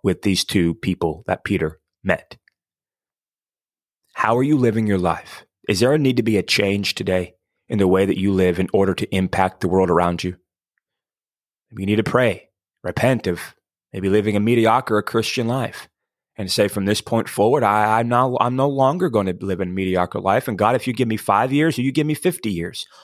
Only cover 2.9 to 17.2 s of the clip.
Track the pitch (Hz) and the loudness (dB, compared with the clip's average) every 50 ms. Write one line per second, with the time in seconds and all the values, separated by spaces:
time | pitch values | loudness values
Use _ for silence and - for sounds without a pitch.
2.9 | _ _ _ _ _ _ _ _ _ _ _ _ _ _ _ _ _ _ _ _ | _ _ _ _ _ _ _ _ _ _ _ _ _ _ _ _ _ _ _ _
3.9 | _ _ _ _ - - - 110 117 123 135 147 151 135 123 117 104 113 110 104 | _ _ _ _ -6 -2 0 0 2 2 2 2 2 2 2 2 2 0 0 0
4.9 | 101 92 90 85 80 - - - - - - _ _ _ _ - 104 90 117 131 | 0 0 0 0 -2 -4 -8 -16 -20 -20 -20 _ _ _ _ -2 0 2 2 2
5.9 | 147 156 139 131 127 120 107 113 107 95 87 - - - 104 98 101 101 98 - | 2 2 2 2 2 0 0 2 0 0 0 0 0 0 0 0 0 0 -2 -4
6.9 | - - - 95 92 92 90 - _ _ _ _ _ _ _ - 117 104 98 92 | -6 -4 -2 -2 -2 -2 -2 -4 _ _ _ _ _ _ _ -4 0 2 2 4
7.9 | 95 95 98 98 - 95 95 101 95 95 92 90 87 90 95 - - 98 98 95 | 4 4 2 2 0 0 0 0 2 2 2 2 2 0 -2 0 0 2 2 0
8.9 | 92 - - - 98 95 95 90 - 95 92 92 - - - 85 90 95 92 87 | 0 -2 -4 -4 -2 -2 -2 0 0 0 0 0 -2 -4 -4 0 2 2 2 4
9.9 | 85 87 87 87 87 87 - 90 90 - _ _ _ _ _ _ _ _ _ _ | 4 2 2 0 -2 -4 -6 -8 -10 -12 _ _ _ _ _ _ _ _ _ _
10.9 | _ _ _ _ _ _ _ _ _ _ _ _ _ _ _ _ 113 101 95 98 | _ _ _ _ _ _ _ _ _ _ _ _ _ _ _ _ -12 -6 -2 0
11.9 | 107 110 110 - - 123 127 113 90 - - _ _ _ _ _ _ _ - 90 | 0 0 0 0 0 2 2 0 -2 -4 -10 _ _ _ _ _ _ _ -10 -8
12.9 | - - - 131 131 113 - 95 87 85 - - - _ _ _ _ _ _ _ | -2 0 2 2 2 0 -2 -4 -4 -4 -8 -14 -18 _ _ _ _ _ _ _
13.9 | - 95 95 95 98 107 101 107 104 104 104 117 123 117 110 110 113 - 110 - | -8 -4 0 2 2 2 2 2 0 2 2 2 2 4 4 4 2 2 0 0
14.9 | 110 107 104 - - 113 110 - - 135 117 117 123 135 113 - - - - - | 0 -2 0 0 -2 -2 -2 -2 -4 -4 -2 -2 -2 -4 -4 -6 -10 -14 -20 -20
15.9 | _ _ _ _ _ _ _ _ _ - 98 92 - - 104 98 - 104 95 101 | _ _ _ _ _ _ _ _ _ -10 -8 -2 0 0 0 0 0 -2 -2 0
16.9 | 104 - - - 117 113 | -2 -2 -2 -2 -2 -2